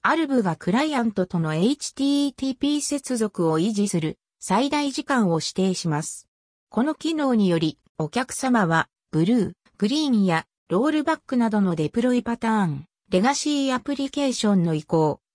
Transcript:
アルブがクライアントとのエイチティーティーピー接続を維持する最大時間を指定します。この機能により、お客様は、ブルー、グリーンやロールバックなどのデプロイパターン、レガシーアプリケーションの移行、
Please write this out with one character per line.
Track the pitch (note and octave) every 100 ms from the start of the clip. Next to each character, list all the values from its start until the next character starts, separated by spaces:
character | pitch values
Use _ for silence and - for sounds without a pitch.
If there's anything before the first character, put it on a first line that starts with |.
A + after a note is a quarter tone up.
ア | G#3 D#4+
ル | D4
ブ | C4
が | F#3+ D#3
ク | -
ラ | A#3+
イ | D#4 C#4
ア |
ン | A3+
ト | G3 F#3
と | F3
の | D#3+
エ | D#3
イ | G#3 D4
チ | -
テ | -
ィ | C#4 C#4+ C#4+
ー |
テ | - C4+
ィ |
ー | B3+
ピ | C#4+ D4
ー |
接 | - C#4+ - B3
続 | G#3+ - E3
を | D#3+
維 | F#3+
持 | G3+ G3+
す | F3
る | D#3 - _ _
最 | - G3 C#4
大 | D4 C#4+
時 | C4
間 | - C4 G3
を | E3
指 | -
定 | - F#3+
し | F3+ E3+
ま | D3+
す。 | D#3+ - - _ _ _ _
こ | -
の | C#4+ D4+
機 | D#4
能 | D#4 C#4 A#3
に | G3
よ | E3
り、 | D#3+ - _ -
お | D#3
客 | - -
様 | - C4 A#3 F3
は、 | D#3+ - _ _
ブ | D#3
ル | F3
ー、 | B3 F3 - _ -
グ | G#3
リ | D4
ー | D4
ン | A3+
や | F#3+ D#3+ - _ -
ロ | F3+
ー | C#4+
ル | D4+
バ | D4 D#4
ッ |
ク | - B3
な | A3+
ど | G#3+
の | F#3+ E3
デ | D3+
プ | A#3
ロ | B3
イ | B3
パ | A#3+ A#3
タ | A#3
ー | A3 F3+
ン、 | C#3 - _ -
レ | F#3
ガ | A#3 C#4
シ | D4+ C#4+ C4+
ー | B3
ア |
プ | -
リ | C#4 C4+
ケ | - C#4
ー |
シ | A#3+ G#3+
ョ | G3
ン |
の | E3+
移 | D#3
行、 | - E3 D#3 - _